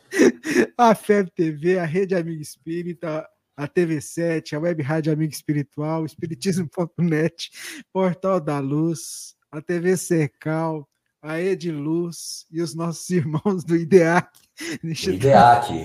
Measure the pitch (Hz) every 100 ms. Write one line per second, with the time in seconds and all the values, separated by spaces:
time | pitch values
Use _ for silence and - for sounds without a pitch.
0 | - 381 370 - 311 - - - 233 208
1 | - 208 180 - 160 147 175 185 165 180
2 | 185 185 165 160 147 - 160 170 175 165
3 | 165 156 156 _ _ - 143 185 170 151
4 | - - 170 160 - 151 175 160 135 160
5 | 156 151 156 - - 147 139 - 151 160
6 | 156 - 165 131 196 175 160 - 165 -
7 | 170 156 165 - - - - 311 - 185
8 | 185 175 190 185 151 143 135 147 165 156
9 | - - - _ _ 151 - 175 180 190
10 | - 170 147 _ 156 160 165 156 143 _
11 | _ _ 151 160 190 175 170 151 147 170
12 | 175 156 - - - 160 165 156 170 156
13 | - 180 151 151 208 185 160 170 160 190
14 | 165 151 - _ _ - 330 311 165 156
15 | - 92 135 120 120 120 - 82